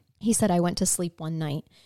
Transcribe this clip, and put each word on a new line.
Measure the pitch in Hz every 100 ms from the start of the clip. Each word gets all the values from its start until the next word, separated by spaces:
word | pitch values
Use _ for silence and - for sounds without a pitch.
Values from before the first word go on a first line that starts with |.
| _ _
He | 214
said, | 226 214
"I | 175
went | 175 -
to | -
sleep | - 175 -
one | 160 160
night | 156 147 - _